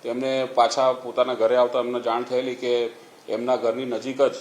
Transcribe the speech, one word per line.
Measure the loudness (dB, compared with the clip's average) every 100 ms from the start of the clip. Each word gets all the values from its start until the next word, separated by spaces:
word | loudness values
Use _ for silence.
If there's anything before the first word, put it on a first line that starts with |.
તેમને | -6 -4 -2 -2 -2
પાછા | 2 2 4 2
પોતાના | 0 -4 0 0
ઘરે | 2 4 4
આવતા | 4 2
એમને | -2 -2
જાણ | -2 -2
થયેલી | 0 -2 -2
કે | -4 0 0 0 -6 -20 -20 -8
એમના | -6 0 0
ઘરની | 0 -2
નજીક | -4 -6 -6 2
જ | 2 2